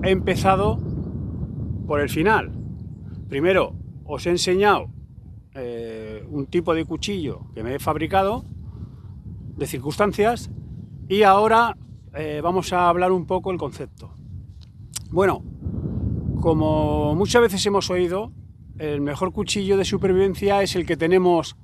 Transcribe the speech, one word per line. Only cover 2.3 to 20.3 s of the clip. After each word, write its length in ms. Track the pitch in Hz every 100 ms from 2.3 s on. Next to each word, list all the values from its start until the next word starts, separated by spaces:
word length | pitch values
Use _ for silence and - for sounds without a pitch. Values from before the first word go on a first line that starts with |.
| 214 87 - - - - - - - -
Primero 440 | 139 170 190 120 85 - -
os 220 | - 147 175
he 60 |
enseñado, 580 | 175 185 185 208 175 98 - - - - - -
eh, 760 | 139 123 117 117 110 110 110 -
un 180 | 147 135
tipo 260 | 175 170
de 100 | 165
cuchillo 640 | 160 165 - 196 147 92 -
que 100 | -
me 120 | 113 139
he 40 |
fabricado 640 | - 147 156 190 196 240 - - - - - - - - - - - -
de 100 | 131
circunstancias 840 | 139 131 147 208 - 208 240 - - - - - - -
y 160 | 196
ahora, 540 | 208 196 214 226 233 - - - -
eh, 280 | 139 156 151
vamos 300 | 160 185 165
a 160 | 180 175
hablar 240 | 170 180
un 140 | 185 151
poco 220 | 185 180
el 80 | 180
concepto. 560 | 143 - 143 - - - - - - - - - - - -
Bueno, 320 | 160 196 - - - - - - - - - - -
como 720 | 165 156 156 156 151 151 147 156
muchas 280 | 202 240
veces 220 | 233 190 208
hemos 240 | 202 -
oído, 440 | 180 180 185 226 - - - - -
el 220 | 156 147
mejor 320 | 143 143 185
cuchillo 460 | - 202 208 196 196
de 80 | 185
supervivencia 760 | 196 190 185 196